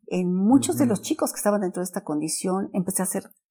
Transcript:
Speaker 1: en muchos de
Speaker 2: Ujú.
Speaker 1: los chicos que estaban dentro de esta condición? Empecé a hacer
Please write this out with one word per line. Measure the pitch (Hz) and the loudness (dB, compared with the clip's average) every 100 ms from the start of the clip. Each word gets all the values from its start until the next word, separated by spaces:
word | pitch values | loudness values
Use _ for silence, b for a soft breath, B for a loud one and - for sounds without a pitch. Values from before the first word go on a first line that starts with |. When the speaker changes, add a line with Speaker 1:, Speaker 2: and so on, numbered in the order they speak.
| - | -6
Speaker 1:
en | 180 180 | -2 0
muchos | 180 202 269 - 285 | 2 6 6 4 2
de | 262 | 2
Speaker 2:
Ujú. | |
Speaker 1:
los | 196 | 2
chicos | - 320 285 | -2 -2 -2
que | - | -2
estaban | 208 202 | 0 0
dentro | 185 180 | 0 -4
de | 185 | -6
esta | 196 | -6
condición? | - 151 156 - 190 190 - | -4 -4 -4 -4 -2 -2 -2
Empecé | 202 175 - | -4 -2 -2
a | 185 | -4
hacer | 190 - _ _ | -4 -8 _ _